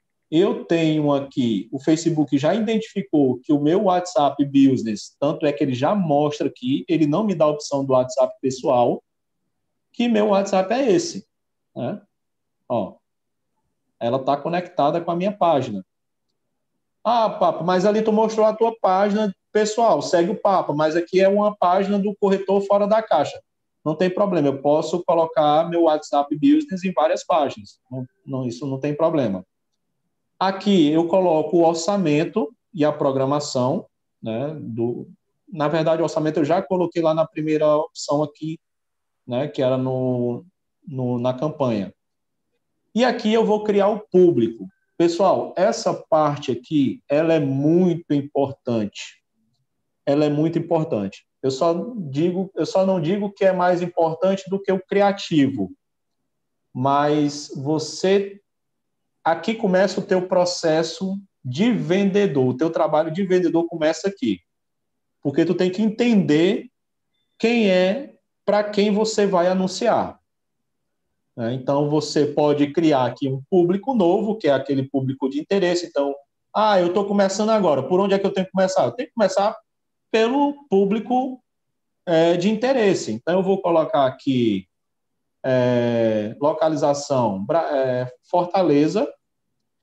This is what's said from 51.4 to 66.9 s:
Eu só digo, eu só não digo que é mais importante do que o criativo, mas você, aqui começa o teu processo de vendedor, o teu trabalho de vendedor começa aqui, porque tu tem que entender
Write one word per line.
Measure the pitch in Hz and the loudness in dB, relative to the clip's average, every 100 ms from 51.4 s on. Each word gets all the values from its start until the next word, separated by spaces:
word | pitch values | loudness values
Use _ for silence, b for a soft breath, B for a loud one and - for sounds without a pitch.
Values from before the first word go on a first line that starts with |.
Eu | 131 | -4
só | 131 170 175 233 247 | 0 0 0 -4 -10
digo, | 156 135 175 180 185 | -6 -2 0 0 -4
eu | - 151 | -4 -2
só | 190 | 0
não | 190 185 | 0 0
digo | 151 202 202 | 0 -2 -4
que | - | 0
é | 190 | 0
mais | 180 180 175 | 2 2 0
importante | 180 - 165 165 185 190 - | -2 -2 -2 0 -2 -2 -4
do | 196 | -6
que | 196 | -2
o | 190 | -4
criativo, | - 202 202 196 - 160 131 107 92 - _ _ _ _ _ _ _ _ _ | -2 0 0 0 -2 2 2 0 -6 -10 _ _ _ _ _ _ _ _ _
mas | 131 135 143 147 151 147 143 - | -4 0 2 2 0 0 -4 -12
você, | - 135 156 151 - 185 202 196 - _ _ _ _ _ _ _ _ | -10 -4 -4 -4 -4 0 0 0 -10 _ _ _ _ _ _ _ _
aqui | 156 165 - | -2 -2 -2
começa | 226 202 185 196 196 | -2 0 2 2 0
o | |
teu | 180 185 180 | -2 -2 0
processo | 180 180 - 165 156 160 - 190 196 - _ | 0 0 0 0 0 -2 -6 -8 -8 -12 _
de | 135 127 233 | -8 -2 0
vendedor, | 190 151 185 202 196 196 143 127 | 0 0 0 2 2 0 2 0
o | 127 | 0
teu | 160 | -2
trabalho | 165 156 151 165 | 0 0 0 0
de | 160 190 | -2 0
vendedor | 185 170 165 170 | 2 2 0 -2
começa | 165 156 165 196 | -2 -2 0 -4
aqui, | 196 110 98 _ _ _ _ _ _ _ _ | -4 -4 -4 _ _ _ _ _ _ _ _
porque | 143 135 | -4 0
tu | 165 | 0
tem | 180 185 | 0 -2
que | 180 | 0
entender | 220 220 240 214 147 147 175 240 - _ _ | -2 0 2 2 2 2 2 0 -6 _ _